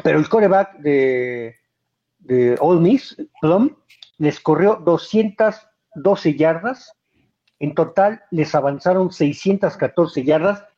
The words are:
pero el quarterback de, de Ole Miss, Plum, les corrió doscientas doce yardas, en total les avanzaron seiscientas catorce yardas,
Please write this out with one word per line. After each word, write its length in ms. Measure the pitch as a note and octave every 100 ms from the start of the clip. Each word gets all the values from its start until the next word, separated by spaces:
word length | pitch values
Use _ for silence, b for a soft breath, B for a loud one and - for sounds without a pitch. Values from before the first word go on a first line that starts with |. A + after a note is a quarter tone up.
pero 160 | D#3+ D3+
el 100 | D3+
quarterback 480 | A3 G3+ G3 G3 -
de, 800 | D3 C#3 C3 B2+ B2 A#2+ A#2 - _ _ _ _ _ _
de 360 | C3 B2+ B2 B2
Ole 220 | D3+ F3
Miss, 360 | E3+ B3+ - - - _
Plum, 300 | D#3 F#3 C#4 - _ _ - -
les 200 | D3+ -
corrió 360 | - D3+ G3 G#3
doscientas 920 | E3 D#3+ - G#3+ A3 - A3 G#3 _ _ _ D#3
doce 400 | F#3 G3 D#3+ C#3+
yardas, 580 | D#3 E3 G#3+ C4 - _ _ _ _ _ _ _
en 140 | D3
total 480 | D3+ D#3+ G3 G3+ G#3+ _
les 240 | E3 D3+
avanzaron 580 | D3 C#3 C#3 F3+ F#3 F#3
seiscientas 640 | - D3 - F#3+ G3 E3+ -
catorce 460 | C3+ - D#3+ D3
yardas, 400 | C3 D#3 F#3 G3+ -